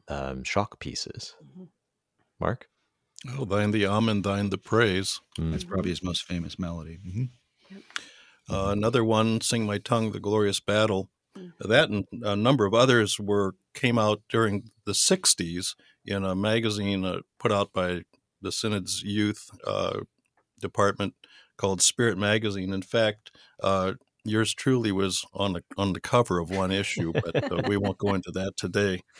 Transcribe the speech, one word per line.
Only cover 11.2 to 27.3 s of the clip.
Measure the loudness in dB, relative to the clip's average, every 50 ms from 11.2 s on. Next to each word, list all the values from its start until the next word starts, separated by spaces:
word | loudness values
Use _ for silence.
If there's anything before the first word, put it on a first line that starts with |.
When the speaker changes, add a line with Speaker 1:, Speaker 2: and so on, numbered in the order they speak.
| _ _ _
Speaker 2:
Mm. | -18 -18 -18 -16 _
Speaker 3:
That | -2 2 4 4 4 4
and | 0 -2 -4 -4 -8 -6 -4
a | -2 0
number | 2 4 4 4 4 4
of | 4 6
others | 6 6 6 6 4 4 2 0 -4
were, | -2 0 2 2 2 0 -2 -8 _ _ _
came | -2 0 2 2 4
out | 4 2 2 0 -2 _
during | 0 2 2 2 0 -2 -6 -8 -18 _ _
the | -4 -2
sixties | 0 2 2 2 2 4 2 2 2 0 -4 -4 -6 -6 -6 -8 -10 _ _ _ _ _
in | -6 -4 -2 -2
a | -2 0
magazine, | 0 2 2 2 2 2 0 0 0 0 0 0 0 -2
uh, | -2 -4 -6 -8 -12 _ _
put | 0 0 2
out | 2 2 0 0
by | -2 -2 0 -2 -4 -6 -12 _ _ _ _ _ _
the | -8 -6
Synod's | -6 -4 -2 -2 -2 -2 -2 -4 -6 -6 -6
youth, | -4 0 2 2 2 0 -2 -8 -16 -20 -10 -6
uh, | -4 -2 0 0 -2 -2 -4 -8 -10 _ _ _ _ _ _ _ _ _ _
department | -10 -6 0 2 2 2 2 0 -4 -6 -6 _ -20 _ -20 -20 -20 _ _
called | -2 0 0 2 2 2
Spirit | 2 2 2 2 2 2
Magazine. | 2 2 2 2 2 0 -2 -4 -4 -4 -4 -4
In | -6 -6
fact, | -2 0 2 2 2 0 -2 _ -20 -20 -20 -20 -20 _ -2 0
uh, | 2 2 2 2 0 -2 -6 -12 _ _ _ _
yours | 0 2 2 2 2 -2
truly | 0 2 2 2 4 2 0 0
was | 2 0 0 0 -4 -6 -6 _
on | -2 -2 0 0
the, | -2 -6 _ -4
on | -2 0 0 0
the | -2
cover | -2 2 4 4 4 4 2 -2
of | -2 -2
one | -2 -2 0 0
issue, | 0 0 -2 -2 -2 -2 -4 -2 -2
but, | -2 -4 -2